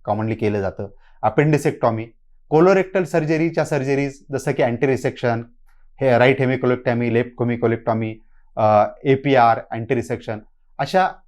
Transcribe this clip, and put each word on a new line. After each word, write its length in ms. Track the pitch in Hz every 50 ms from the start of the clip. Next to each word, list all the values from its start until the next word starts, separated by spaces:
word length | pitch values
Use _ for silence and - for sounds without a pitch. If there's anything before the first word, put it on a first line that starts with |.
| -
कॉमनली 320 | - 104 104 110 110 110
केलं 260 | 110 - 104 104 104
जातं. 280 | 98 95 90 - 104 98 - - - _ _ -
अपेंडिसेक्टॉमी, 880 | - 110 - - 147 156 151 147 - 156 139 - - 120 113 110 113 117 _ _ _ _ _ _ _ -
कोलोरेक्टल 540 | 147 156 170 185 196 190 185 190 - 196 185
सर्जरीच्या 640 | 147 - 170 156 151 165 156 165 170 160 165 151
सर्जरीज, 580 | 151 160 143 131 135 139 135 139 139 135 - _ -
जसं 200 | 139 131 - -
की 120 | - - 143
अँटीरिसेक्शन, 800 | 120 117 113 147 139 127 - - 135 - - - 120 113 117 120 - _ _ - - _ _ - - - -
हे 160 | 135 135 123 113
राईट 220 | 123 131 135 135
हेमिकोलेक्टॉमी, 760 | 135 127 131 127 131 123 123 123 127 135 120 117 120 120 113
लेफ्ट 180 | 117 123 120 - -
हेमिकोलेक्टॉमी, 760 | 123 120 120 117 120 113 113 113 117 120 113 113 113 110 110 110 _ _ _ _ _ _ -
अ, 300 | - 113 107 107 104 107 - - - -
एपीआर, 560 | 147 135 135 135 143 135 127 117 117 113 113 - -
अँटीरिसेक्शन, 680 | - 113 113 113 139 120 113 - 123 104 - - 110 104 - _ _ _ _ _ _ -
अशा 320 | 139 143 - 185 185 185 - - _